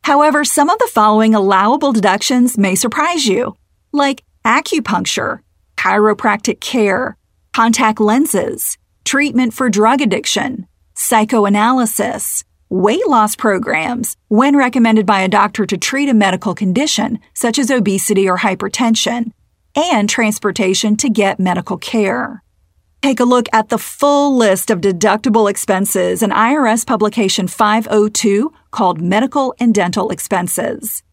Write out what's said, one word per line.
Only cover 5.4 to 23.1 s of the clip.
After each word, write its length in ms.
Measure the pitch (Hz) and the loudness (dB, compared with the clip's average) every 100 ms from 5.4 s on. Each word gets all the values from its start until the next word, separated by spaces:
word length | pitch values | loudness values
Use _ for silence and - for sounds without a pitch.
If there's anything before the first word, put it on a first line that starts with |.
| _ _ _ - | _ _ _ -4
chiropractic 840 | 190 196 214 208 226 208 - - | 0 2 2 2 0 -2 -4 -6
care, 580 | - 254 208 185 254 - _ _ _ | -4 0 0 0 -4 -10 _ _ _
contact 460 | - 233 226 226 214 | 0 2 2 0 2
lenses, 760 | 214 233 311 196 - - - - _ _ | 2 2 2 0 -4 -6 -10 -10 _ _
treatment 500 | - 269 285 233 247 | -4 -2 0 0 -2
for 160 | - 254 | 0 0
drug 300 | 196 214 254 | 2 2 2
addiction, 680 | 262 180 - - 254 254 - _ _ - | 0 -2 -2 -4 -4 -8 -14 _ _ -10
psychoanalysis, 1500 | - 220 214 240 202 208 220 262 233 - - 208 - - - _ _ | 0 0 2 0 2 2 2 2 0 -2 -4 -4 -8 -8 -10 _ _
weight 380 | 190 196 302 453 | 0 2 2 2
loss 300 | 254 214 - | 2 2 0
programs, 800 | 220 185 - 160 165 180 - - _ | -2 -2 -2 -4 -4 -6 -8 -12 _
when 300 | 214 277 285 | 2 4 4
recommended 500 | 262 254 226 220 202 | 2 2 4 4 2
by 140 | 202 | 0
a 80 | 190 | 2
doctor 380 | 185 202 - 190 | 2 0 0 -4
to 120 | 220 | -4
treat 300 | - 269 277 | -4 -2 2
a 60 | |
medical 380 | 226 196 175 - | 2 2 0 -4
condition, 680 | 175 190 180 311 - - 226 _ | -2 -2 0 0 -2 -4 -6 _
such 240 | - 240 226 | -4 -2 0
as 140 | 247 | 0
obesity 580 | 262 202 190 - 196 190 | 0 0 -2 0 0 2
or 100 | 180 | 0
hypertension, 920 | 214 190 196 - 240 220 - 240 233 _ _ _ _ - | -2 -2 -6 -2 0 2 0 -2 -6 _ _ _ _ -4
and 320 | 349 262 208 | 0 0 0
transportation 880 | - 220 214 208 185 190 190 220 214 | 0 -2 -2 -4 -2 0 0 0 0
to 120 | 285 | 0
get 300 | 214 196 - | 0 0 0
medical 400 | 185 180 - - | -2 -2 -4 -8
care. 640 | - 226 196 247 - 233 _ _ _ _ _ _ | -4 -2 0 -2 -6 -12 _ _ _ _ _ _
Take 160 | 277 | -2